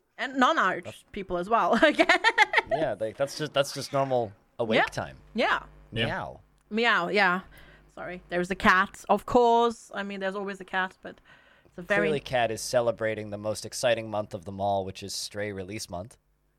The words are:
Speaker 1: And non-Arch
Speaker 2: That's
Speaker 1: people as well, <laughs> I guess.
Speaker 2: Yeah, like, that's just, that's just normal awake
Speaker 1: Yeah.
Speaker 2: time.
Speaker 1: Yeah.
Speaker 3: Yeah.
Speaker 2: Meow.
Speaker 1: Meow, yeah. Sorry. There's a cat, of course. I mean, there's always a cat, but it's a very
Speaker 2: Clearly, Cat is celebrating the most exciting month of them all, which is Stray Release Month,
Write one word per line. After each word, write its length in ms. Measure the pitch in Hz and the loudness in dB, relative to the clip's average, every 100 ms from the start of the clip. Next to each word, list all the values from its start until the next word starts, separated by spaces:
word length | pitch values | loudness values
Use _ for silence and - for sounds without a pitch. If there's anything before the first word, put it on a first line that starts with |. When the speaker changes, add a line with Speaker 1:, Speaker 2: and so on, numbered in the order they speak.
| _ - | _ -10
Speaker 1:
And 180 | 247 262 | -6 2
non-Arch 480 | 254 320 196 143 | 2 4 0 0
Speaker 2:
That's 200 | 107 - _ | -8 -16 _
Speaker 1:
people 240 | 208 185 175 | -12 -6 -4
as 100 | 185 | 0
well, 280 | 226 175 226 | 2 4 6
<laughs> 40 | |
I 80 | 311 | 4
guess. 260 | 302 330 349 440 466 403 480 - | 4 4 4 4 4 2 2 0
Speaker 2:
Yeah, 240 | - 135 180 | 0 -2 -2
like, 180 | - - | -4 -2
that's 200 | 139 - | -4 -4
just, 140 | 147 | -2
that's 200 | 139 139 | 0 0
just 200 | 143 120 | -2 -4
normal 400 | 139 135 127 107 101 _ - | 0 2 0 0 -8 _ -6
awake 200 | 117 240 | 0 2
Speaker 1:
Yeah. 60 | - | 2
Speaker 2:
time. 300 | - 78 - - | -2 -8 -12 -10
Speaker 1:
Yeah. 260 | 214 349 - - - - | -2 0 -2 -6 -20 -10
Speaker 3:
Yeah. 140 | 113 113 | -4 -4
Speaker 2:
Meow. 340 | 180 78 - _ _ - | -4 -8 -14 _ _ -8
Speaker 1:
Meow, 380 | 214 233 196 170 | 0 2 2 2
yeah. 320 | 202 190 185 - - - - _ - | 2 2 2 -4 -20 -20 -20 _ -14
Sorry. 260 | 151 180 - | -12 -12 -6
There's 220 | 175 180 | -4 -4
a 40 | 190 | 2
cat, 480 | 214 190 202 - - | 4 4 2 -2 0
of 160 | 202 - | 0 4
course. 640 | 247 240 233 233 220 - | 4 6 6 2 0 -12
I 80 | 202 | -10
mean, 140 | 202 196 | -8 -6
there's 160 | 196 202 | -6 -4
always 240 | 196 196 | -8 -10
a 40 | |
cat, 320 | 185 185 185 - | -6 -4 -4 -6
but 140 | 185 - _ - _ _ | -18 -18 _ -20 _ _
it's 140 | _ - | _ -12
a 40 | |
very 200 | 175 202 104 | -2 0 2
Speaker 2:
Clearly, 120 | 143 | -2
Cat 300 | - 127 117 | 0 0 0
is 80 | 110 | -2
celebrating 720 | - 123 117 104 110 107 107 | 0 0 2 0 -2 -2 -6
the 80 | 101 | -6
most 260 | 107 104 | -6 -6
exciting 460 | 107 - 123 113 113 | -8 -2 0 0 -2
month 240 | 104 107 | -4 -4
of 100 | 101 | -8
them 160 | 85 98 | -10 -4
all, 240 | 101 98 | 0 0
which 180 | 95 - | -2 -8
is 100 | 98 | -10
Stray 360 | - - 104 104 | -10 -8 -6 -6
Release 360 | 98 92 107 - | -6 -8 -10 -10
Month, 260 | 87 104 - _ _ _ | -12 -12 -18 _ _ _